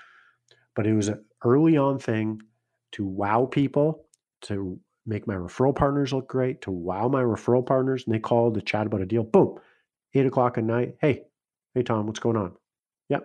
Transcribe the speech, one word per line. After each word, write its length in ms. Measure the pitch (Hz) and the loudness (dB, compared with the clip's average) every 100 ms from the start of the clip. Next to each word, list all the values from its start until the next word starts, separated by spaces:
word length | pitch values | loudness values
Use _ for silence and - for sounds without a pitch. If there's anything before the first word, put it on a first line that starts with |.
| - _ _ _ _ _ _ - | -20 _ _ _ _ _ _ -4
But 120 | 107 | 2
it 80 | 110 | 2
was 120 | 104 | 2
an 160 | 104 - _ | -2 -10 _
early 340 | 123 131 165 156 | 2 4 4 4
on 220 | 139 131 | 2 -2
thing 420 | - 110 110 110 - _ _ _ _ | -2 -2 -2 -6 -12 _ _ _ _
to 120 | - 101 | -8 -8
wow 400 | 95 101 113 131 | -4 0 2 2
people, 640 | - 135 - 151 156 - _ _ _ | 0 0 2 0 -2 -12 _ _ _
to 380 | - 101 95 90 _ _ - | -8 -6 -6 -10 _ _ -8
make 220 | 104 110 | -8 -6
my 80 | 95 | -6
referral 400 | 90 - 127 135 | -6 0 0 4
partners 380 | 143 143 139 | 2 2 -2
look 140 | 131 123 | -4 -4
great, 340 | 131 127 127 | -2 -2 -4
to 100 | - | -6
wow 360 | 92 85 92 117 | -6 -4 -2 0
my 140 | 135 | 0
referral 440 | 123 101 - 123 123 | 0 0 2 2 2
partners. 400 | 135 131 131 120 | 0 0 -2 -2
And 80 | |
they 60 | 110 | -4
call 320 | - 117 117 | 0 2 2
to 100 | 107 | 0
chat 260 | - 107 107 | -4 -4 -2
about 140 | 104 | -2
a 40 | 92 | -2
deal. 180 | 113 | -2
Boom. 360 | 110 196 147 - _ _ _ _ _ | 2 4 4 0 _ _ _ _ _
Eight 120 | 135 135 | 0 2
o'clock 320 | 135 123 120 | 2 2 2
at 60 | |
night. 320 | 113 117 127 - | -2 0 -2 -2
"Hey, 260 | 151 127 - _ _ _ _ | 0 0 -4 _ _ _ _
hey, 100 | 127 | -4
Tom, 240 | 123 110 104 | 0 0 -2
what's 120 | 107 | -4
going 180 | 117 113 | -2 -2
on?" 180 | 92 87 _ _ _ _ - | -2 -8 _ _ _ _ -4
"Yeah, 100 | 139 | -4